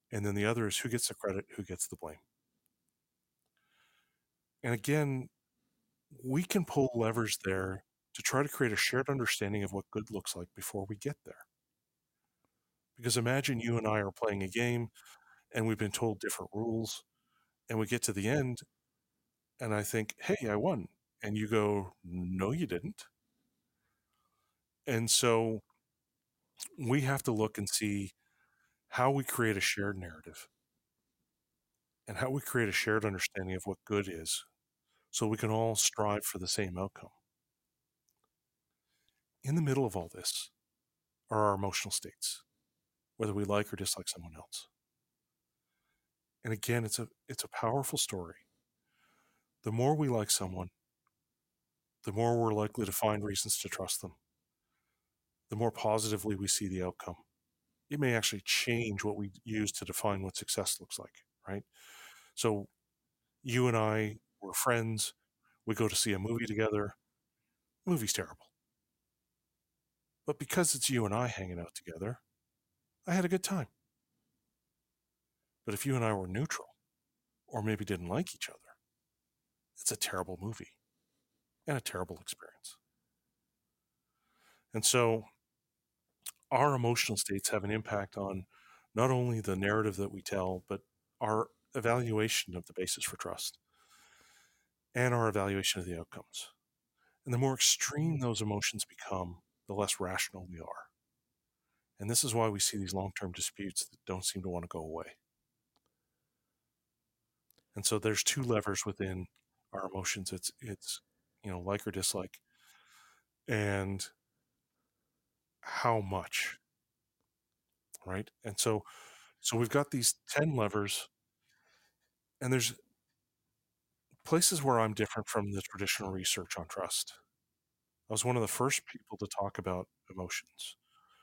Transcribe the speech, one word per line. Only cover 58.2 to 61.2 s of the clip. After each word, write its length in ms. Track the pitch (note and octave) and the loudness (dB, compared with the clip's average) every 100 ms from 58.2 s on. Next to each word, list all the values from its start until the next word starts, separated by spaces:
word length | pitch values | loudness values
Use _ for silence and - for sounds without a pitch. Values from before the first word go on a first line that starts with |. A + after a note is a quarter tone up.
| - G2+ - | 2 -2 0
change 580 | - - A#2 A#2 G2 | 0 2 2 0 -2
what 140 | G#2+ G#2 | -2 -2
we 140 | G2+ - | -6 -8
use 280 | - G#2+ G#2 | -4 0 0
to 120 | - | -2
define 380 | G2 - A2 G2 | -6 -2 0 0
what 160 | F#2+ - | -2 -6
success 400 | - - F#2+ - | -4 -2 -2 -4
looks 200 | - - | -6 -12
like, 260 | - - | -12 -18